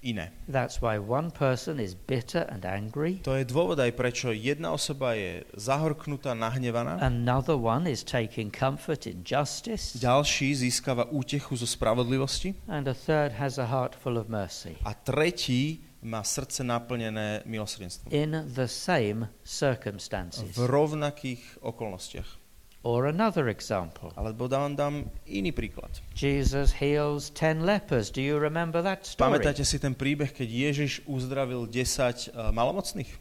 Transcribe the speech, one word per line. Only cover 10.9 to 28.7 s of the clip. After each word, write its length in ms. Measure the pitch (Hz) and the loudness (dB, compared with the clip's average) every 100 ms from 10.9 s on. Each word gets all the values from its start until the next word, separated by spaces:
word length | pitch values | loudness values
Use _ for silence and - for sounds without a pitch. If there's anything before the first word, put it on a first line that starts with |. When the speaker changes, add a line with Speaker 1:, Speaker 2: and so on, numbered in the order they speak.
| 123 117 | 0 0
Speaker 1:
útechu 400 | 147 127 143 - 127 | 0 -2 -2 -2 -4
zo 140 | 117 | -2
spravodlivosti. 880 | - 113 117 120 131 135 - 185 196 - | 0 2 4 2 2 0 -2 -4 -6 -6
Speaker 2:
And 220 | 160 139 | -4 -2
a 80 | 123 | -4
third 400 | - 156 147 110 | 2 2 2 0
has 240 | 139 131 | -2 0
a 80 | 120 | 0
heart 240 | 131 127 | 0 0
full 240 | - - 117 | -4 -2 -2
of 100 | 110 | -2
mercy. 480 | 110 92 - 87 78 | -4 -4 -6 -12 -6
Speaker 1:
A 140 | - 104 | -6 -4
tretí 880 | - 131 165 175 - 123 143 160 - - | -2 2 2 0 0 2 2 -2 -12 -14
má 240 | 113 113 104 | -6 -4 -4
srdce 400 | - 131 - 127 | -4 -4 -4 0
naplnené 800 | 120 120 123 113 110 107 107 - | -2 0 -4 -2 -2 -2 -4 -4
milosrdenstvom. 640 | 110 104 - 92 - - | -6 -4 -6 -10 -12 -2
Speaker 2:
In 400 | 147 151 156 151 127 | 0 0 -2 -4 -2
the 80 | 123 | -2
same 640 | - - 175 107 104 117 - - | -2 0 2 2 0 -4 -8 -12
circumstances. 1040 | - 143 120 - 101 - 101 87 85 104 | 0 0 2 -2 -6 -6 -6 -6 -8 -8
Speaker 1:
V 160 | 98 123 | 0 2
rovnakých 960 | 139 151 151 147 147 135 120 - - | 4 4 2 -4 -4 -6 -6 -10 -10
okolnostiach. 800 | - 117 113 90 - 90 - - - - - - | -10 -6 -8 -8 -10 -10 -10 -12 -18 -20 -20 -6
Speaker 2:
Or 220 | 120 120 135 | 0 2 2
another 400 | 160 220 170 127 | 4 2 4 2
example. 640 | 104 - 104 85 - 87 85 | 0 0 0 -2 -8 -12 -4
Speaker 1:
Alebo 320 | 107 110 123 | -4 -2 0
dám, 240 | 135 143 | 0 0
dám 320 | 143 143 147 135 - - | 0 0 -2 -6 -10 -6
iný 240 | 196 185 | -2 -2
príklad. 480 | - 110 - - - - - | 0 0 -2 -10 -10 -8 0
Speaker 2:
Jesus 560 | 143 139 135 135 139 | 2 4 4 6 4
heals 560 | - 143 147 147 147 147 | 4 4 4 2 0 -4
ten 320 | - 160 160 | 2 4 4
lepers. 480 | 165 202 202 131 104 | 4 4 4 2 2
Do 160 | - 135 | 0 2
you 160 | 147 | 4
remember 400 | 151 160 170 | 2 2 0